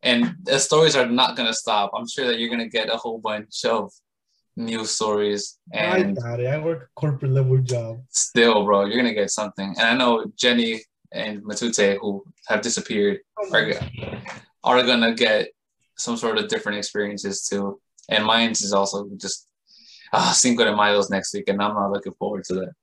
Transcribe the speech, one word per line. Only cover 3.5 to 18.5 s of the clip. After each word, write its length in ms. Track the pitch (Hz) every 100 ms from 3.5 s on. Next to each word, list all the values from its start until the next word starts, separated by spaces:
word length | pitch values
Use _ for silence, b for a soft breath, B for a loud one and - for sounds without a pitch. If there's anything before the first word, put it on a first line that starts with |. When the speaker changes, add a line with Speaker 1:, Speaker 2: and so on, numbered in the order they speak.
| - 117
Speaker 1:
of 260 | 113 98 _ _ _ _ _ _ -
news 360 | 113 113 110
stories. 680 | - 107 104 104 101 101 - _
Speaker 2:
I 40 | 110
Speaker 1:
And 400 | 107 185 196 190
Speaker 2:
got 180 | 120 120
it. 80 | 123
I 100 | 147
work 240 | 156 165
a 160 | - -
corporate 320 | 151 135 135
level 260 | 131 131 131
job. 420 | 127 123 113 117 -
Speaker 1:
still, 540 | - - 123 117 110 101
bro, 200 | 101 101
you're 120 | 117
gonna 160 | 120
get 180 | 107 98
something. 420 | - 104 - 98 87
And 100 | 113
I 80 | 127
know 300 | 123 117 110 -
Jenny 460 | 123 120 113 110 - _ _
and 300 | 117 110 104
Matute, 540 | 104 101 120 113 101 98
who 240 | 104 98 - _ -
have 140 | 107
disappeared, 580 | 117 113 - 110 101 98 _ -
Speaker 2:
Oh, 80 | 101
Speaker 1:
are, 40 | 110 -
Speaker 2:
my 60 |
Speaker 1:
g-, 480 | - - - - - B B B _
are 200 | - 127
gonna 300 | 123 120 113 113
get 340 | 117 107 - _ _ _ _ -
some 200 | - 117
sort 200 | 117 110
of 100 | 104
different 300 | 110 107 104
experiences, 680 | 101 104 104 101 101 98 -
too. 320 | 101 98 98 _ _ -
And 160 | 107 107
mine 260 | 113 117